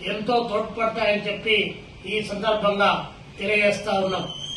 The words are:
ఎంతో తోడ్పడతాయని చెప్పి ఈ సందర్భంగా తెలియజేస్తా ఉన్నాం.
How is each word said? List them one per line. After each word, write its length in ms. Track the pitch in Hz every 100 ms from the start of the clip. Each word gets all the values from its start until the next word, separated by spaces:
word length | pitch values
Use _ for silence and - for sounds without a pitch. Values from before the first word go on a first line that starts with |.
ఎంతో 440 | 185 208 214 240 208
తోడ్పడతాయని 760 | 208 214 - 226 226 208 208 208
చెప్పి 560 | - 220 214 170 - - - 190
ఈ 160 | 214
సందర్భంగా 880 | 208 202 220 208 202 202 196 - 156 - - -
తెలియజేస్తా 540 | 202 208 208 190 214
ఉన్నాం. 360 | 196 190 180 - - -